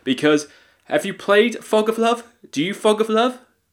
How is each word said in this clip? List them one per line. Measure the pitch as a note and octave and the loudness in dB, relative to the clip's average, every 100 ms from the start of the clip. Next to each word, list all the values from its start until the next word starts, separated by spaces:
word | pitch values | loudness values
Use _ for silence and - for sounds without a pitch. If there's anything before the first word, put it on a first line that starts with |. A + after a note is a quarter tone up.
Because | - B2+ D3+ D3+ D3 _ _ _ - | -6 0 2 2 -2 _ _ _ -4
have | D3 G3 | -4 -4
you | |
played | F#3+ - G3+ A#3 A3 | -6 2 4 4 0
Fog | - A3 G#3+ | -2 0 0
of | A3+ | 0
Love? | A3+ A#3 - _ - | 0 -2 -6 _ -12
Do | - | -6
you | E3+ | -4
Fog | G3+ A3 G#3 | -2 0 2
of | A3 | 0
Love? | A3 B3 B3+ _ _ _ | 0 0 -4 _ _ _